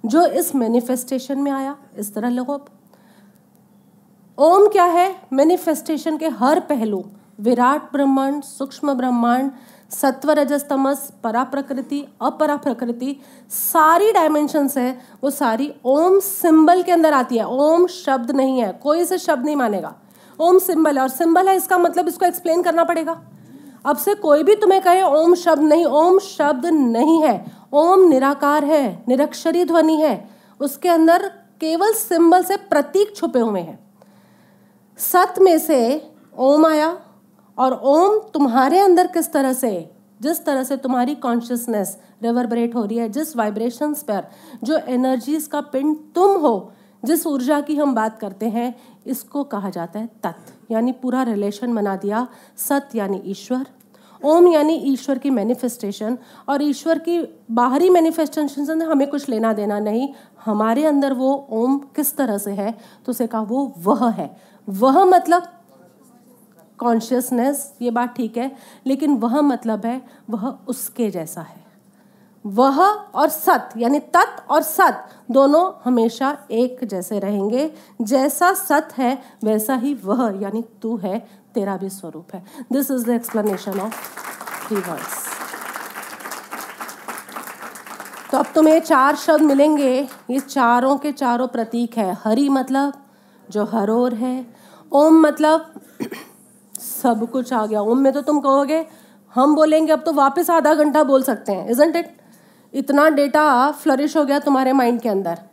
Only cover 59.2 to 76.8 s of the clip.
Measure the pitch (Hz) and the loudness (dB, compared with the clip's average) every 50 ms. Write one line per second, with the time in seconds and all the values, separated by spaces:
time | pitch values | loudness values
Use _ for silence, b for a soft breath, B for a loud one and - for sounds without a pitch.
59.2 | 285 - 240 214 226 226 214 208 208 208 208 208 214 214 214 233 269 277 277 B | -6 -4 -4 -2 0 -2 -2 -2 -4 -4 -4 -4 -2 -2 -2 -2 -4 -4 -8 B
60.2 | B B B _ - 220 208 208 214 220 233 277 302 311 294 277 277 277 269 240 | B B B _ -6 -4 -2 0 0 0 0 2 2 2 2 2 0 0 -2 0
61.2 | 262 262 277 277 277 - 220 220 233 254 277 277 277 - _ - 294 - - - | 0 0 -2 -2 -4 -6 -4 -2 0 0 0 -2 -4 -8 _ -6 -6 -4 -4 -4
62.2 | 269 - 202 202 202 208 202 196 196 214 233 B B B B B _ - 240 - | -4 -2 -2 -4 -6 -6 -6 -6 -6 -6 -8 B B B B B _ -10 -6 -4
63.2 | 247 233 - 220 220 196 233 269 277 262 - 170 170 196 262 214 247 233 202 175 | -6 -4 -4 -6 -6 -4 -4 -4 -4 -6 -8 -4 0 0 0 2 0 -2 -2 -4
64.2 | 156 - b b b b b b b - 196 190 233 262 269 349 392 370 359 349 | -8 -12 b b b b b b b -10 -2 2 2 4 6 6 6 6 6 4
65.2 | - 294 339 359 349 - - _ _ _ _ _ - _ _ _ _ _ _ _ | 4 4 0 0 0 -4 -20 _ _ _ _ _ -20 _ _ _ _ _ _ _
66.2 | _ _ _ _ _ _ _ _ _ _ _ _ 240 240 233 226 226 - 262 240 | _ _ _ _ _ _ _ _ _ _ _ _ 0 0 0 0 0 -2 -4 -4
67.2 | 247 - 254 240 233 277 294 277 - - _ _ 240 240 226 240 240 247 247 - | -2 -2 -2 0 0 -2 -2 -4 -10 -14 _ _ -6 -4 -2 -2 -4 -4 -4 -6
68.2 | 240 220 220 233 247 269 269 B B B B B B 262 269 269 311 294 285 226 | -8 -6 -6 -6 -8 -8 -10 B B B B B B -4 -2 -2 0 0 0 0
69.2 | 220 233 233 302 294 285 254 - - 226 220 202 214 233 247 262 254 B B B | 0 -2 0 2 2 0 0 -2 -4 -6 -6 -4 -4 -6 -8 -8 -12 B B B
70.2 | B - 220 202 196 269 240 - - - 254 - - - - - 233 208 185 175 | B -10 -10 -8 -8 -8 -10 -10 -10 -10 -10 -10 -10 -12 -6 -4 -4 -4 -4 -8
71.2 | 160 160 - 175 160 - - - _ _ _ _ _ b b b b b b b | -10 -10 -12 -16 -16 -16 -20 -20 _ _ _ _ _ b b b b b b b
72.2 | b b b b _ 208 196 220 254 269 269 294 359 403 427 - - - - 247 | b b b b _ -4 0 2 2 4 4 4 2 2 2 -2 -8 -10 -2 0
73.2 | 294 320 - - - 370 339 - - - - 226 233 240 285 302 302 - - 349 | 0 0 0 -2 0 2 2 2 0 -8 -8 -4 0 0 0 0 -2 0 2 2
74.2 | 392 - - - - - 269 311 311 - - - 370 302 220 - B B B B | 2 2 -2 -16 -6 0 0 0 0 0 0 2 2 2 2 -2 B B B B
75.2 | B - 233 269 277 277 285 320 359 381 370 - - 247 247 233 226 233 233 - | B 0 2 4 4 6 4 4 2 0 -4 -6 -2 0 0 2 2 0 -2 -2
76.2 | 269 269 294 285 - - 226 226 247 247 254 254 | -4 -4 -4 -6 -10 -6 -2 -2 -2 -2 -2 -8